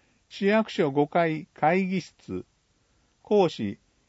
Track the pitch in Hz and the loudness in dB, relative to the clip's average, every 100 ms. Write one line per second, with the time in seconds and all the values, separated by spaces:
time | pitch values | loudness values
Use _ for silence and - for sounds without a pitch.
0 | _ _ _ - 196 220 220 - 151 143 | _ _ _ -4 0 0 0 0 0 0
1 | 147 175 165 156 - - 151 185 185 185 | 0 0 0 -2 -10 -2 0 2 0 -4
2 | - _ - 92 - _ _ _ _ _ | -6 _ -10 -10 -12 _ _ _ _ _
3 | _ _ - 208 170 - 101 - _ _ | _ _ 0 2 2 0 -8 -8 _ _